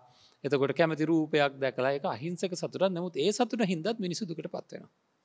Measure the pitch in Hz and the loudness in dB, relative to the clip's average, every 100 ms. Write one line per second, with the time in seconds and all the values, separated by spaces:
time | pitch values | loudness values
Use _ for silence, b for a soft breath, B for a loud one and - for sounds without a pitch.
0 | b b b b 139 135 135 131 165 151 | b b b b 0 2 2 4 2 4
1 | 156 165 156 156 143 135 135 127 131 143 | 2 2 4 4 4 2 -2 0 0 0
2 | 175 113 160 180 185 180 151 127 190 170 | -2 -4 -6 -4 -4 -4 -6 0 0 0
3 | 180 139 175 214 320 233 190 165 185 233 | -4 0 0 2 0 2 0 0 -2 -4
4 | 180 160 185 160 180 175 - - - _ | -4 -4 -6 -8 -8 -10 -10 -16 -18 _
5 | _ _ | _ _